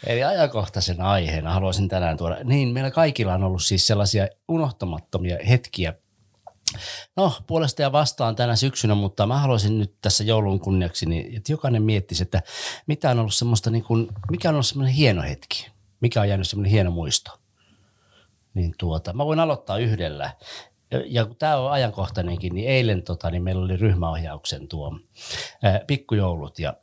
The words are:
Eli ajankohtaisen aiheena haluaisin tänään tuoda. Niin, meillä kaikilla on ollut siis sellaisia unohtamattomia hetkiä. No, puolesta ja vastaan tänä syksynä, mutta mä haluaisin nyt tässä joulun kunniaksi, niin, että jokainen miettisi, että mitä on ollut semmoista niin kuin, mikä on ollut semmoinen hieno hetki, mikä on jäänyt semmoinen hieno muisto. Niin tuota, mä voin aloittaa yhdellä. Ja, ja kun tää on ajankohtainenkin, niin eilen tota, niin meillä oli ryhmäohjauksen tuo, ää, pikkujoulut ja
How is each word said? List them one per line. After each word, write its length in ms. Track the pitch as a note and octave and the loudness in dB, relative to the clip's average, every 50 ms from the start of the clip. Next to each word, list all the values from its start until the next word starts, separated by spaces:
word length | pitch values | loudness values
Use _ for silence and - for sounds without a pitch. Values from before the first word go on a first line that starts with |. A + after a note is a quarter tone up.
| - | -2
Eli 180 | - A#2 A#2+ C3 | -2 0 0 2
ajankohtaisen 760 | D3+ G3+ F#3 D#3+ C#3 - A2 F#2+ - - G2+ F2+ - F2+ E2+ | 0 2 2 2 2 2 -2 -4 -2 -4 -4 -2 -2 -2 0
aiheena 520 | F2+ G2 G2+ F#2+ E2+ D#2 D#2+ D#2+ D2+ D#2+ F2+ | 2 2 2 2 2 0 -2 -2 -2 0 0
haluaisin 340 | F#2+ F#2+ F#2 F2+ F#2+ G2 | 2 2 0 0 0 0
tänään 300 | F2+ F#2 F#2 F2 E2 D#2 | 0 0 0 0 0 0
tuoda. 200 | D2 E2+ E2+ E2+ - C3+ | 0 -2 -4 -4 -4 0
Niin, 260 | A#2+ C3+ C#3+ C3+ B2 | 2 2 2 2 2
meillä 220 | A#2+ B2 A#2+ C3+ | 0 -2 -2 -2
kaikilla 420 | C3 E3 E3 D3+ B2 - A2 F#2+ F2+ | 2 2 2 2 2 0 0 0 2
on 100 | F#2 G2 | 2 2
ollut 200 | F#2 F#2 F2+ - | 0 0 0 0
siis 240 | - G2+ F2+ - | 2 2 2 4
sellaisia 400 | - A2 G2+ G2+ G2 - G#2 F#2+ G2 - _ _ | 2 2 2 2 2 2 2 0 0 -4 _ _
unohtamattomia 920 | - E3 E3 D#3 C#3 - _ G2 F2+ E2 D#2+ - _ - F2+ F2 F2+ F2 E2 D#2 F#2+ | -2 0 0 0 -2 -4 _ -6 -6 -6 -8 -8 _ -6 -4 -2 -2 -4 -2 4 4
hetkiä. 440 | B2 B2 - - - - F2+ D#2+ D#2 _ _ _ _ _ _ _ _ _ _ - _ _ _ - - - - - - - - _ _ | 4 4 4 -2 -6 -4 -4 -4 -4 _ _ _ _ _ _ _ _ _ _ -20 _ _ _ -6 -6 -6 -12 -12 -12 -14 -16 _ _
No, 160 | - G3 F3+ A#2+ - - | 0 2 2 0 -2 -6
puolesta 340 | - D#3+ E3 D#3 C#3 - - | -4 -2 0 0 0 0 0
ja 100 | D3 C#3 | -2 2
vastaan 440 | C3+ D3 D3+ - - - C3 A2+ A2 | 2 2 2 2 0 -2 -2 -2 0
tänä 200 | G#2 B2 A#2+ A2+ | 0 0 2 2
syksynä, 400 | G#2 - C3+ - - - G#2+ G#2+ | 2 0 0 -2 0 2 2 2
mutta 320 | G2+ G2+ F#2+ - - G#2 | 2 2 -2 0 0 0
mä 100 | G#2+ B2 | 2 2
haluaisin 420 | C#3+ C#3+ C3+ B2 G#2+ G2+ G#2 A2 G#2+ | 2 2 2 2 2 2 2 2 0
nyt 160 | G#2 G2+ _ _ | 0 -2 _ _
tässä 220 | - G2+ - - G#2 | 0 0 2 2 2
joulun 360 | G#2+ A2+ A2 G#2 G2 F#2+ F#2+ | 2 2 2 2 2 0 0
kunniaksi, 460 | - G2 F#2+ F#2 F2+ E2+ - - - | 0 2 2 2 2 0 -2 -4 -2
niin, 320 | D#2+ E2 E2 - - A#2 | -2 -2 -2 -4 -8 -10
että 140 | A2 - - | -10 -4 -4
jokainen 320 | D3+ D#3 - C3+ A#2+ A2 G#2+ | -4 -2 0 0 2 2 2
miettisi, 400 | A2 A2 G2+ F#2+ - - - F2+ | 2 2 0 0 -2 -4 -4 -4
että 180 | - - F#2 - - - - - - - - _ | 0 0 -2 -2 -2 -12 -10 -10 -10 -10 -10 _
mitä 220 | - D3+ D3 - C#3 | -4 -4 0 0 2
on 100 | B2 A#2 | 2 2
ollut 160 | A2+ G#2+ G#2 | 0 0 0
semmoista 340 | - A#2+ A#2+ A#2 A2 - A#2 | 0 2 2 2 2 2 0
niin 140 | A2 A2+ A2+ | -2 -2 0
kuin, 240 | - A#2 A2+ A2+ A2+ - - - - | 0 0 0 0 -2 -6 -10 -6 -4
mikä 180 | D#3+ E3+ - F3 | -4 -2 0 0
on 60 | D#3 | 2
ollut 120 | D3 B2 | 2 0
semmoinen 280 | - - C#3 C3+ C3 B2+ | 0 0 0 0 0 4
hieno 260 | D3 D3+ B2 G2 F2 | 6 6 6 6 4
hetki, 500 | D2+ D2 C#2 - - _ - - - - _ _ _ _ _ _ | 0 -4 -6 -8 -8 _ -10 -10 -10 -14 _ _ _ _ _ _
mikä 220 | A#2+ A#2+ - A2+ | 0 2 2 4
on 80 | G#2 G2+ | 2 2
jäänyt 180 | G2 F#2+ F2+ | 2 0 0
semmoinen 240 | - - G#2 G2+ F#2+ | -2 -2 0 2 4
hieno 200 | G#2 G#2+ F#2+ F2 | 6 6 4 4
muisto. 480 | E2+ E2+ E2 D2+ - - - - - _ _ _ _ _ _ _ _ _ _ _ _ _ _ _ _ _ _ _ _ _ _ _ _ | 0 -2 -2 0 -2 -2 -2 -4 -20 _ _ _ _ _ _ _ _ _ _ _ _ _ _ _ _ _ _ _ _ _ _ _ _
Niin 200 | F#2+ F2 E2 D#2+ | -2 -2 -2 -2
tuota, 360 | - F#2 E2+ D#2+ D#2+ - F2 F2 | -4 -4 -2 -2 -2 -4 -6 -4
mä 120 | B2+ C#3+ | -2 0
voin 140 | D3+ D#3 D#3+ | 0 2 2
aloittaa 380 | E3 D#3+ C#3+ - - - A#2 | 2 2 0 -2 -4 -6 -2
yhdellä. 580 | A2+ A#2+ A2+ A2 - F2 D#2 D2 C#2+ C#2 C2 - _ - - - - - _ _ _ _ _ | 0 0 0 0 0 -2 -6 -4 -6 -8 -10 -10 _ -20 -18 -18 -18 -18 _ _ _ _ _
Ja, 120 | - C3 - | -4 -4 -4
ja 200 | - C3 A#2 A2+ | -2 0 0 0
kun 100 | G#2+ A#2 | -2 -4
tää 240 | _ D3+ D#3 D3+ C3+ | _ -2 0 0 0
on 120 | B2+ C3+ | 0 0
ajankohtainenkin, 840 | D3 C#3 B2+ A2 G2 - F#2+ F#2 - F#2 F2 F2 F2 F2 F2 F2+ F2 | 0 0 0 -2 -2 -4 -6 -4 -4 -4 -4 -4 -4 -4 -4 -6 -4
niin 140 | F#2 A2 B2+ | -4 -2 2
eilen 340 | C3+ C3 B2 A2+ G2+ F2+ - | 2 2 4 2 0 0 -2
tota, 260 | - F2 - - E2+ | -6 -8 -4 -4 -4
niin 140 | E2+ F2 F2 | -2 -2 -2
meillä 200 | F#2 F#2 F#2 F#2 | 0 0 0 0
oli 140 | F#2 F#2 | -2 0
ryhmäohjauksen 880 | F2 G#2+ G#2+ F#2+ F2 F2 E2 D#2+ D#2+ E2 D#2 C#2+ D2 - - - C#2 - | 2 4 4 4 4 0 -2 -2 -4 -6 -8 -10 -10 -8 -8 -8 -8 -10
tuo, 320 | C#2+ - D#2 D2 C#2+ D3 - - _ _ - - - - - - - - _ - | -10 -10 -8 -8 -8 -10 -10 -16 _ _ -20 -14 -10 -10 -10 -10 -12 -8 _ 2
ää, 180 | G#2 F#2 A2 - | 2 2 2 0
pikkujoulut 720 | - D3 C3+ - - A2+ G#2 G2 F2+ E2+ D#2+ D2 C#2+ _ - | -2 -4 -4 -2 -2 0 2 2 0 0 -4 -6 -10 _ -6
ja 140 | E2 C#2+ - _ | -6 -6 -6 _